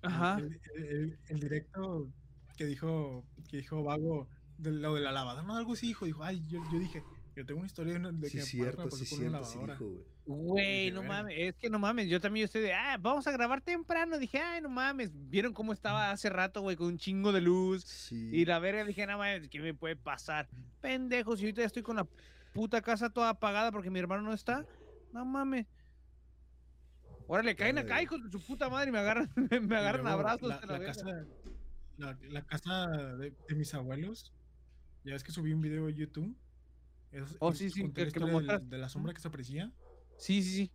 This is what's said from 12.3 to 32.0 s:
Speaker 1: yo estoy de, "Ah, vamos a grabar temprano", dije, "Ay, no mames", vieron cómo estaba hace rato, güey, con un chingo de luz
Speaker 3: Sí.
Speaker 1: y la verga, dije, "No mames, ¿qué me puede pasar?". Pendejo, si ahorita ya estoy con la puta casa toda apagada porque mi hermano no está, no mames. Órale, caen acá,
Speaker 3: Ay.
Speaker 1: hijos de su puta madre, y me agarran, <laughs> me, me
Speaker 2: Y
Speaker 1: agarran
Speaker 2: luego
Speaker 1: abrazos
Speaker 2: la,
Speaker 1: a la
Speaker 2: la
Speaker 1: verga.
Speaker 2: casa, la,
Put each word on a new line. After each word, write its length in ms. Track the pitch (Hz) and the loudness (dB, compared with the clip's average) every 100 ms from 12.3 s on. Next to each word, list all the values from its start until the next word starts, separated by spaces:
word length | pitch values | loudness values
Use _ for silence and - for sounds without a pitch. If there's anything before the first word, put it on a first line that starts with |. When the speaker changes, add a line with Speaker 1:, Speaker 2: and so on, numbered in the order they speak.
| 214 | 2
Speaker 1:
yo 40 | 214 | 2
estoy 160 | 220 | 2
de, 100 | 214 | 2
"Ah, 240 | 180 262 254 | 2 2 2
vamos 280 | 180 285 277 | 4 4 4
a 60 | |
grabar 280 | 269 240 269 | 2 4 2
temprano", 580 | - 349 330 339 339 320 | 2 -2 2 2 4 2
dije, 200 | 247 269 | 0 0
"Ay, 240 | 339 339 | 0 -2
no 80 | 302 | -2
mames", 400 | 254 269 277 214 147 139 | 2 2 2 -4 -6 0
vieron 240 | 175 233 | 2 2
cómo 200 | 220 220 | 0 -2
estaba 360 | 202 214 208 208 | -2 0 2 2
hace 200 | 202 208 | 2 0
rato, 320 | 185 190 208 | 2 0 0
güey, 140 | 196 165 | -2 0
con 100 | 175 | 0
un 120 | 175 | 0
chingo 320 | - 190 202 | -2 2 6
de 120 | 196 | 8
luz 420 | 175 185 185 185 | 8 8 6 2
Speaker 3:
Sí. 460 | - - - 117 113 | -2 -12 -8 -6 2
Speaker 1:
y 120 | 156 170 | 4 6
la 120 | 170 | 6
verga, 260 | 180 208 208 | 4 2 0
dije, 200 | 196 202 | -2 -2
"No 120 | 202 | 0
mames, 300 | 202 190 147 | 0 -2 -4
¿qué 100 | 143 | -6
me 140 | 160 | -6
puede 220 | 151 160 156 | -4 -4 -4
pasar?". 520 | 147 135 - 151 143 - 123 - | -4 -6 -2 -4 -4 -10 -16 -8
Pendejo, 560 | 262 262 254 247 214 220 | -2 0 2 2 2 2
si 80 | |
ahorita 160 | 214 208 | 2 2
ya 60 | 220 | 0
estoy 160 | 240 | 0
con 140 | 226 220 | -2 -2
la 100 | 170 - - - - | -2 -6 -20 -20 -8
puta 260 | 202 214 233 | -4 2 2
casa 300 | 233 220 233 | 4 2 2
toda 180 | 226 233 | 2 2
apagada 400 | 220 214 202 226 | 4 2 4 2
porque 200 | 208 180 | 0 -2
mi 80 | 185 | -2
hermano 240 | 175 196 | 0 0
no 100 | 214 | 0
está, 320 | 214 - 254 302 - - - - | -2 0 -2 -2 -16 -20 -20 -12
no 120 | 233 254 | -6 -2
mames. 400 | 269 269 262 220 - - - - - - - - - - - - - - - - | 0 2 0 -2 -10 -20 -20 -20 -20 -20 -20 -20 -20 -20 -20 -20 -20 -20 -16 2
Órale, 300 | 175 226 180 | 4 4 2
caen 220 | 208 285 | 2 2
acá, 180 | 226 247 | 2 2
Speaker 3:
Ay. 80 | |
Speaker 1:
hijos 180 | 349 311 | 2 -4
de 80 | 226 | -6
su 100 | 185 | -8
puta 280 | - 269 262 | -8 -2 0
madre, 200 | 254 277 | 2 2
y 20 | |
me 60 | 226 | 4
agarran, 320 | 202 226 - - | 4 4 2 2
<laughs> 140 | 262 | 4
me, 100 | 247 | 4
me 140 | 208 | 4
Speaker 2:
Y 40 | 220 | 4
Speaker 1:
agarran 240 | 208 254 | 4 2
Speaker 2:
luego 140 | 233 196 | 2 2
Speaker 1:
abrazos 280 | 202 240 247 | 2 2 0
Speaker 2:
la, 80 | 143 | -4
Speaker 1:
a 40 | 196 | -4
la 60 | |
Speaker 2:
la 60 | 139 | -4
Speaker 1:
verga. 80 | 131 | -4
Speaker 2:
casa, 320 | 170 190 175 151 - - - - - - | -6 -6 -6 -8 -14 -12 -10 -10 -10 -12
la, 200 | - | -10